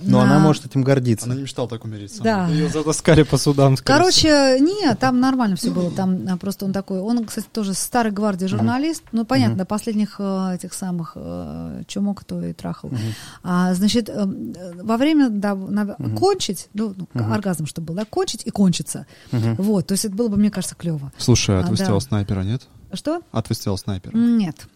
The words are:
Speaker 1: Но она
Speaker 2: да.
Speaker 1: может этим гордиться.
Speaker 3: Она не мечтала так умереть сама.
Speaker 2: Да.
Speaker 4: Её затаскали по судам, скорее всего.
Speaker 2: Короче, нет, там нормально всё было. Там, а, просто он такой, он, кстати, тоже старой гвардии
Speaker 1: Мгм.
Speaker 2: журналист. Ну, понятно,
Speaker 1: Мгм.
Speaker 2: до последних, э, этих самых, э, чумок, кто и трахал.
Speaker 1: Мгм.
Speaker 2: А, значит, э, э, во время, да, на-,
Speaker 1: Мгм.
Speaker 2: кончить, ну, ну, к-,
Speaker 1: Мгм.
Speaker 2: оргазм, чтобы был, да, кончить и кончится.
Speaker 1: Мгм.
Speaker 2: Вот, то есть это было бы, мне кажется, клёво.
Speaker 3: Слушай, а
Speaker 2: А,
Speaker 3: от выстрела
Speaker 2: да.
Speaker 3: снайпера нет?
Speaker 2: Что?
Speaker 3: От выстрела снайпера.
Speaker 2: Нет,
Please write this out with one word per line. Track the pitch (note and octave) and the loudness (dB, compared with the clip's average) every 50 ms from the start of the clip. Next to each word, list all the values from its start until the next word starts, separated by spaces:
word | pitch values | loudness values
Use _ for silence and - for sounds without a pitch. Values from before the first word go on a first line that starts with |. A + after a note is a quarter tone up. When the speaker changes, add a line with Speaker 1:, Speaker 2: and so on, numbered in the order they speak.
| E3+ | 2
Speaker 1:
Но | F#3+ - - | 4 4 6
она | - C3 C#3 | 6 6 6
Speaker 2:
да. | D3+ | 6
Speaker 1:
может | D#3 D3+ C#3+ - - | 6 6 4 2 0
этим | B2 - C3+ B2+ | -4 -2 0 2
гордиться. | C3+ C#3 C3+ B2 B2 A2 - - | 4 4 4 4 2 0 0 0
Speaker 3:
Она | B2 B2+ | -4 -4
не | C3+ C#3 | -4 -6
мечтала | B2+ - - B2+ G#2+ | -8 -6 -6 -6 -6
так | A#2+ A2+ - | -6 -10 -10
умереть | A2 G#2+ G#2 G2+ G2 - | -10 -10 -10 -12 -14 -14
сама. | G#3+ A3+ | -4 -2
Speaker 2:
Да. | A3+ A3 F#3+ F3+ E3+ | 0 0 2 2 2
Speaker 4:
Её | D#3+ D#3 E3 E3+ | 2 2 0 0
затаскали | E3 D#3 D3+ D#3 D3+ - - - D#3+ D#3 D3 | 0 -2 0 0 -2 0 4 6 6 6 6
по | - - C3 | 4 2 0
судам, | - D3+ C#3+ C#3+ C#3 C3+ C3+ - | 2 2 4 4 6 4 4 2
скорее | - - C4+ D4+ F4+ F#4 | 2 4 4 6 6 6
всего. | - - - D#4 | 4 4 6 6
Speaker 2:
Короче, | D4+ C#4+ C#4 C4 C4 C4 | 6 6 6 4 4 4
нет, | C#4 E4+ G4+ G#4 G4 C#4 A3+ - | 4 4 2 2 2 0 2 2
там | C4 C4 B3+ B3 | 0 0 2 4
нормально | B3+ C4 C4 B3+ A#3+ G#3 F#3 | 2 2 2 2 2 0 0
всё | - - G#3+ E3+ | 0 -2 -2 0
было. | F3+ F3+ F3 | 0 -2 -2
Там, | - G3 F#3+ F#3 F#3 F3+ - F#3 | -2 -2 0 0 0 -2 -2 -4
а, | F#3 | -4
просто | F3 - G3 F#3+ - G3+ | -4 -4 -6 -8 -6 -6
он | F#3+ F#3+ | -4 -4
такой, | G3 G3 - G3 F#3 | -4 -6 -4 -6 -6
он, | F#3 A3 A#3+ A#3+ A3 | -2 -2 -2 -2 -2
кстати, | G3+ - A3+ G3 - | -4 -8 -10 -10 -8
тоже | _ A3+ G#3 G3 F#3 | _ -4 -4 -4 -4
старой | - - - - B3 A3+ A3 G3+ | -4 -6 -2 0 0 0 0 -2
гвардии | G3 G#3+ G#3+ G3 E3+ F#3+ | -2 -2 -2 -2 -2 -2
Speaker 1:
Мгм. | F#3+ G3+ G#3 | -2 0 0
Speaker 2:
журналист. | G#3+ A#3 A#3+ C4 C#4+ E4 D#4+ - _ - - | 0 2 2 0 0 -2 -4 -6 _ -6 -4
Ну, | A3+ A3+ | -4 -2
понятно, | A3 C4 C4+ B3 A3+ A3+ | 0 2 2 2 2 2
Speaker 1:
Мгм. | F#3 | 0
Speaker 2:
до | F#3 | -2
последних, | - G#3 G#3 - A#3+ G#3+ G#3 G#3+ - - - | -4 -4 -4 -4 -2 -2 -2 -2 -2 -4 -6
э, | G3+ G3 F#3+ F#3+ F#3+ F#3 F3+ | -4 -4 -2 -2 -2 -2 -4
этих | F3 - F3+ - | -6 -8 -10 -12
самых, | - G3 F#3 F3+ E3+ E3 - - | -8 -6 -6 -4 -6 -6 -8 -10
э, | D2+ D2 E2+ F2 F2+ F2 D2 D2 E2 E2 E2 C#2+ B1 - _ | -12 -12 -10 -8 -8 -8 -8 -10 -10 -10 -10 -10 -12 -12 _
чумок, | - G3 G3+ G3+ G3 - | -6 -4 -2 -2 -4 -6
кто | - _ F3+ F3 E3+ | -8 _ -8 -6 -6
и | E3+ E3+ | -8 -8
трахал. | - - E3+ E3 - - D#3 | -8 -8 -10 -10 -8 -8 -8
Speaker 1:
Мгм. | C#3+ A2+ G#2+ A2+ G#2+ - - - - - _ | -6 -4 -4 -4 -6 -8 -12 -18 -20 -14 _
Speaker 2:
А, | F3+ F3+ F3+ F#3 F#3 F#3 | -2 0 0 2 0 0
значит, | F3 G#3 G#3 F#3+ A#3+ A3 - | 2 2 2 2 2 -2 -2
э, | - | -4
э, | G#3 G3+ G3 - - - - D3+ E3 F3+ F3+ E3+ F3 F#3 | -4 -4 -4 -4 -6 -8 -10 -10 -12 -14 -16 -16 -12 -4
во | G#3+ A3+ | -4 0
время, | A#3 C#4 D#4 D#4+ D4 C#4 B3 | 2 2 4 4 4 4 4
да, | G#3+ G3+ F#3+ G#3 G3+ | 2 0 -2 -2 -2
на-, | F#3+ F#3+ - G3+ G#3 G#3 G3+ - - | -4 -4 -4 -2 -2 -2 -2 -4 -6
Speaker 1:
Мгм. | C3+ A2+ G#2+ | -6 -6 -2
Speaker 2:
кончить, | G#2+ E4+ G4 G4+ F#4 - - F#3 - - _ _ | 0 2 2 2 0 -2 -6 -6 -8 -8 _ _
ну, | G3+ A3+ G#3+ F#3+ | -6 -4 -4 -6
ну, | F#3+ E3 | -8 -12
к-, | - - B3 - | -8 -4 -4 -2
Speaker 1:
Мгм. | - A3 | 0 -2
Speaker 2:
оргазм, | G#3+ G3+ G3 F3 D3 D#3 | -2 0 -2 -2 -2 -4
чтобы | C#3 - E3 E3 D#3 | -8 -6 -8 -8 -8
был, | E3 | -6
да, | G3 A3+ | -6 -6
кончить | - - F4+ F#4+ - - - - | -6 -4 -4 -4 -4 -4 -8 -8
и | A3+ | -8
кончится. | - - G3+ F#3 E3 - - - - - - _ - - - - - | 0 2 2 2 2 0 -4 -8 -10 -12 -12 _ -20 -20 -12 -6 -4
Speaker 1:
Мгм. | A#2 A2 A#2 A2+ A2+ | -2 0 0 0 0
Speaker 2:
Вот, | F#3+ G#3+ G#3+ F#3+ - - | 0 0 2 0 0 0
то | G3 | -2
есть | F#3+ - | -2 -2
это | G#3+ F#3+ | -4 -2
было | G3+ A#3+ A3+ | -2 -2 0
бы, | G3+ | 2
мне | G3+ G#3 G#3 | 2 2 2
кажется, | G#3 F#3+ F3 - - | 2 -2 -6 -6 -8
клёво. | _ - E3+ D#3+ D3 C#3 C#3 - - | _ -6 -4 -4 -4 -6 -10 -12 -6
Speaker 3:
Слушай, | - - A#2 - - - G2+ | 2 4 4 4 4 2 2
а | F#2 | 2
Speaker 2:
А, | F2+ | 2
Speaker 3:
от | F2 | 2
выстрела | - - - - G#2 G2 | 0 0 2 2 2 0
Speaker 2:
да. | - | 0
Speaker 3:
снайпера | - A2 G#2 G2 G2+ G#2 F#2+ F#2 | 0 -2 -2 -2 -2 -2 -2 -2
нет? | G2 A#2+ C3+ - _ _ - - - - | -2 -4 -6 -6 _ _ -20 -20 -14 -14
Speaker 2:
Что? | - - D4 D#4+ F4 E4+ _ - | -8 -6 -4 -6 -6 -6 _ -6
Speaker 3:
От | A2+ - - | -6 -4 -4
выстрела | A2+ - - G#2 G2 | -6 -6 -4 -4 -4
снайпера. | F#2 - - G2 F#2 - - - | -4 -4 -6 -8 -8 -8 -4 0
Speaker 2:
Нет, | A3+ A#3 A#3+ A#3 A3+ G3+ E3 C#3+ - - - _ | 0 2 2 2 2 0 -2 -4 -10 -16 -20 _